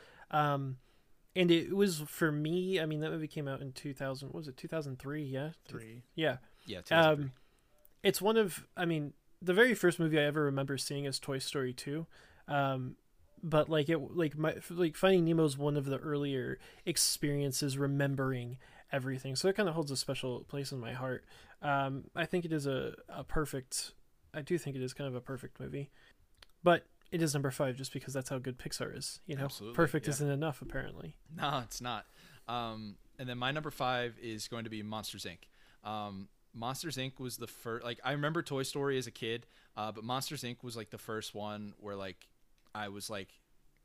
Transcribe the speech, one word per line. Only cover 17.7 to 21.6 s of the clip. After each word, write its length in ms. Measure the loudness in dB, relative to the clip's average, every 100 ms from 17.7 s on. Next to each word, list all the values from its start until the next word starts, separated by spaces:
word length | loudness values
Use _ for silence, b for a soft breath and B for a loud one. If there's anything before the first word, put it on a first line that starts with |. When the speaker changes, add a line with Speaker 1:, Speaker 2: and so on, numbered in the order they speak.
| 0
Speaker 1:
remembering 800 | 2 2 2 2 0 -2 -6 -10 B B -6
everything. 460 | -4 -2 -4 -4 0
So 120 | 2
it 60 |
kinda 160 | 4 2
holds 200 | 0 0
a 40 | -2
special 440 | -2 -2 -2 -4
place 320 | -6 -6 -6
in 80 | -6
my 120 | -6
heart. 320 | -4 -4 -4 -8 B B -6